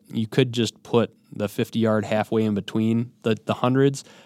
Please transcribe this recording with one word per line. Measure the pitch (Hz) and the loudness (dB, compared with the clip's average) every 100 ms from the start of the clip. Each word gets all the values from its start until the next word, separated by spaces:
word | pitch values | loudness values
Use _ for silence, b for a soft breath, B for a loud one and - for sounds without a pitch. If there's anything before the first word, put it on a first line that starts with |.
| _ | _
you | - 110 | -6 -2
could | - 127 | 0 0
just | 117 110 - | 0 -2 -4
put | - 117 107 - _ - | 0 0 0 -6 _ -6
the | 104 | -6
fifty | - 117 117 | -2 -4 0
yard | 113 107 101 | 2 2 0
halfway | 107 104 113 110 | -2 0 0 0
in | 101 | -2
between | - 113 110 117 117 - | -2 -2 0 0 -2 -6
the, | 113 110 - | -4 -2 -2
the | 107 | -2
hundreds, | 123 131 139 139 - B | 2 4 2 0 -12 B